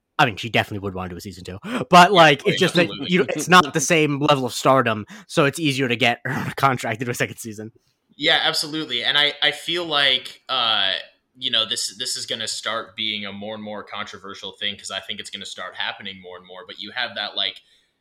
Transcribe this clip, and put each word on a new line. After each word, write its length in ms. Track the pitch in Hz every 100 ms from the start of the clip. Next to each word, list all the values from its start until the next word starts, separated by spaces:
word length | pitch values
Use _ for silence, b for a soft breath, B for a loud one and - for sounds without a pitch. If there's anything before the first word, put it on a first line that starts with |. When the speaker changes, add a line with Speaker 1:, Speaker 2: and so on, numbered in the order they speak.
| _ -
Speaker 1:
I 80 | 135
mean, 100 | 98
she 140 | 117
definitely 300 | 117 101 104
would 140 | 101
wanna 160 | 92 90
do 60 | 87
a 40 |
season 240 | 101 90
two, 140 | 90 90
but, 480 | 208 240 - 175 180
Speaker 2:
Yeah, 60 | 190
Speaker 1:
like, 260 | 156 143
Speaker 2:
oh, 60 | 196
Speaker 1:
it's 100 | 151
just 160 | 180 180
Speaker 2:
absolutely. 280 | 170 - 131
Speaker 1:
that 40 |
you, 140 | 180 170
it's 180 | 151 151
not 240 | 180 143
the 80 | 160
same 380 | - 165 151 139
level 260 | 147 143
of 80 | 123
stardom, 540 | - 143 131 120 107 101 B B
so 160 | -
it's 160 | 139 165
easier 260 | 151 131 131
to 80 | 117
get 240 | 120 120
<laughs> 40 | 127
her 260 | 147 - -
contract 420 | 135 127 120 110
to 60 | 123
do 40 |
a 20 |
second 220 | 120 120 -
season. 320 | 113 104 110 - _ _ _ -
Speaker 2:
Yeah, 240 | 151 151
absolutely. 640 | 151 156 156 156 151 120
And 120 | 117 143
I, 180 | 147 -
I 120 | 147
feel 320 | 147 - 170 170
like, 560 | 147 139 127 - - -
uh, 460 | 131 117 107 98 87 - _ _
you 160 | _ 127
know, 140 | 117
this, 320 | 110 120 - 98
this 180 | 123 110
is 100 | 107
gonna 220 | 117 110
start 460 | - 113 113 -
being 300 | - 107 107
a 80 | 101
more 220 | 101 104
and 100 | 107
more 180 | 107 104
controversial 680 | 95 104 104 98 98 95 98
thing 240 | - 104 95
'cause 140 | -
I 100 | 98
think 180 | - 104
it's 120 | -
gonna 160 | 101 95
start 280 | - 90 95
happening 440 | 104 123 98 95
more 160 | 90 90
and 100 | 92
more. 180 | 92 92
But 120 | 90
you 120 | 101
have 240 | 127 120
that, 220 | 107 104 95
like, 260 | 95 - - _ _ _